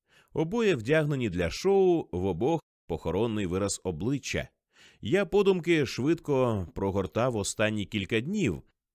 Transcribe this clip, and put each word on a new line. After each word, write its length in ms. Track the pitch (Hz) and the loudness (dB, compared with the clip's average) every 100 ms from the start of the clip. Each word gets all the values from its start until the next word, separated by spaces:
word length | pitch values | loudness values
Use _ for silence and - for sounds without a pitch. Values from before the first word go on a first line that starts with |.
| _ _ _ | _ _ _
Обоє 420 | - 160 233 214 | -4 -2 0 2
вдягнені 560 | 147 107 156 147 139 117 | 0 2 2 2 0 -2
для 200 | 87 85 | 0 -2
шоу, 580 | - 185 196 185 170 - | 0 2 4 4 2 0
в 120 | 90 | -4
обох 360 | 95 82 127 165 _ _ - | -2 0 0 0 _ _ -8
похоронний 600 | 80 85 90 117 107 92 | -6 -2 0 0 -2 -2
вираз 340 | 90 98 - | -2 -2 -4
обличчя. 640 | 92 78 107 139 - 76 64 _ _ _ - - | -6 -4 -2 -4 -4 -6 -6 _ _ _ -20 -12
Я 260 | 98 185 185 | -2 0 2
подумки 600 | 202 196 185 165 165 135 | 2 4 2 2 2 2
швидко 840 | - 135 165 - 135 123 107 87 | -2 0 0 0 2 2 0 -4
прогортав 600 | - 98 95 90 110 127 113 | -4 -2 0 -2 0 0 -2
останні 480 | 98 - 107 107 | -4 0 0 0
кілька 360 | 95 107 95 113 | -4 -4 -2 -2
днів, 420 | 135 214 139 71 - _ _ | -2 -2 0 -2 -8 _ _